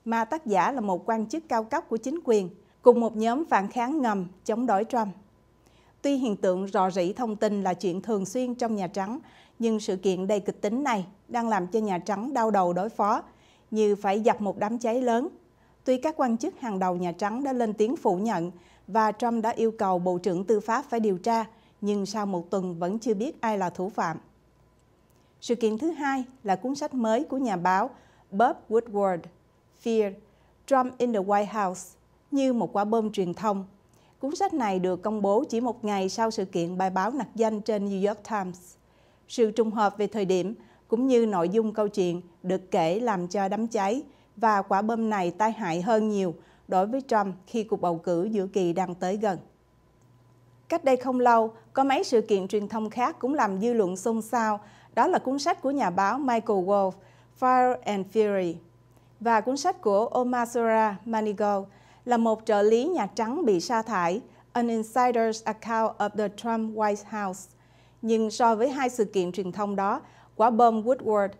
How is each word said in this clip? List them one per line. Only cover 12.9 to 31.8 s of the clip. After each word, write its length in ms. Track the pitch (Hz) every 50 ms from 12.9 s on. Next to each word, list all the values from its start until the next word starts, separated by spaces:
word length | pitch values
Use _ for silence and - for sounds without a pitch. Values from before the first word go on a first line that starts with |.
| - - 208 202 226 294 - - - _ _ _ _ _ _ -
như 240 | 214 214 214 208 202
phải 260 | 196 208 202 196 226
dập 200 | 214 233 214 233
một 160 | 208 196 175 -
đám 200 | 202 214 233 240
cháy 240 | 247 226 226 262
lớn. 260 | 254 240 226 233 269 370 - - _ _ _ _ _ _ _ _ -
Tuy 140 | 269 254 254
các 180 | 262 311 311 -
quan 200 | 277 247 226 226
chức 220 | - 370 381 -
hàng 200 | 269 226 196 190
đầu 160 | 185 185 180
Nhà 160 | 175 180 175
Trắng 320 | 165 170 208 202 214 247 285
đã 100 | 269 262
lên 200 | 240 233 220 208
tiếng 220 | 214 214 220 269
phủ 220 | - - 240 180 180
nhận 340 | 208 233 208 170 170 175 170 - - - - _ _ -
và 240 | 185 220 220 214
Trump 320 | 208 - 254 233 233 226 214
đã 60 | 226
yêu 220 | - - 226 226
cầu 280 | 220 226 214 190 185 180
Bộ 180 | 175 185 180 175
trưởng 260 | 175 202 175 175 196
Tư 160 | 185 226 208
pháp 260 | 202 - 226 254 285 -
phải 100 | 240 233
điều 180 | 214 214 185 175
tra, 280 | - 233 233 226 220 220 - _ _ _ _ -
nhưng 240 | 208 202 208 208 196
sau 200 | 190 202 220 202
một 240 | 202 190 175 170 -
tuần 300 | - 196 180 185 175 165
vẫn 200 | 175 175 202 226
chưa 140 | - 254 220
biết 280 | 190 226 302 339 -
ai 160 | - 220 214 196
là 120 | 185 175
thủ 200 | - - 185 202
phạm. 280 | - - 202 165 160 - - - _ _ _ _ _ _ _ _ _ _ _ _ _ _ _ _ _ _ _ _ _ _
Sự 140 | - - 240
kiện 220 | 233 226 214 220 226
thứ 140 | 302 330
hai 320 | 320 269 294 277 269 269 254 - - - -
là 120 | 202 185
cuốn 200 | 185 - 254 277
sách 180 | 277 302 302 -
mới 300 | 254 226 220 220 240 320
của 140 | - 269 269
nhà 180 | 277 233 196
báo 340 | 175 170 185 185 190 220 269 - - - _ _ _ _ -
Bob 240 | 190 196 233 269 339 - - -
Woodward, 480 | 214 226 226 - 202 202 202 190 180 165 165 170 - _ _ _ _ _ _ _ _ _ -
Fear, 280 | 233 226 220 208 196 196 - - _ _ _ _ _ _ _ _ -
Trump 300 | 269 262 254 254 247 -
in 160 | 247 247 226
the 60 | 202
White 460 | 185 196 208 202 208 190 202 220 196 185
House, 220 | 180 180